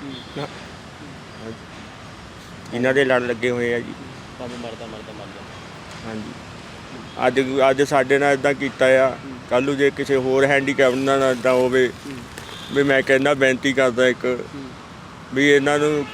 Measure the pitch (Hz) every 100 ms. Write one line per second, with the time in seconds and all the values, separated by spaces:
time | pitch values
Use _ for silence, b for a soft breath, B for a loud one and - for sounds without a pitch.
0 | 143 127 - 143 147 - - - - -
1 | - - - - 110 113 - - - -
2 | - - - - - - - 120 127 135
3 | 131 127 123 113 123 120 120 117 - -
4 | - - - - 123 120 117 110 113 107
5 | 107 107 98 98 - - - - - -
6 | 113 110 113 - - - - - - -
7 | - - 127 127 131 135 135 135 143 143
8 | 127 139 143 139 143 139 135 - 131 131
9 | 131 127 135 127 - 123 139 139 139 139
10 | 135 135 131 135 139 139 139 135 131 131
11 | 135 135 131 127 127 127 127 131 123 -
12 | 143 127 120 - - - - 135 143 135
13 | 131 135 143 139 135 127 139 131 127 120
14 | 127 120 123 123 - 139 131 - - -
15 | - - - 131 143 143 143 147 151 147
16 | 139